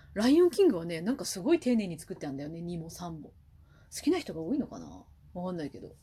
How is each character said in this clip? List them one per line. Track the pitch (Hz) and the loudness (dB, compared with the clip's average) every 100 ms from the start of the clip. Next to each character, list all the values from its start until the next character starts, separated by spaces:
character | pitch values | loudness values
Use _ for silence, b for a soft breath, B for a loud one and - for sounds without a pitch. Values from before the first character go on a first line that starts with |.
| B | B
「ラ | 202 233 | 2 6
イ | 311 | 8
オ | 349 | 6
ン | |
キ | 370 | 6
ン | 370 | 4
グ」 | 180 | 4
は | 170 | -2
ね、 | 160 | -4
な | 185 | -2
ん | 277 | -2
か | - | -4
す | 196 | -4
ご | 208 | 2
い | 339 | 2
丁 | 247 233 | 4 2
寧 | 190 | 0
に | 160 | -6
作 | - | -10
っ | 185 | -8
て | 151 | -8
あ | |
ん | 135 | -6
だ | |
よ | 147 | -8
ね、 | 165 | -8
二 | 170 175 | -6 -6
も | 160 | -8
三 | - 175 156 | -10 -10 -10
も。 | 135 - - - b b b | -14 -20 -20 -20 b b b
好 | - | -4
き | 294 | 0
な | 349 | 0
人 | - | 0
が | 160 | -6
多 | 160 | -2
い | 285 | -2
の | 196 | -2
か | 101 | -8
な？ | 76 87 - - - | -14 -18 -20 -20 -16
わ | 180 185 | -8 -6
か | |
ん | 175 | -4
な | 147 | -6
い | |
け | - | -8
ど。 | 98 - | -16 -18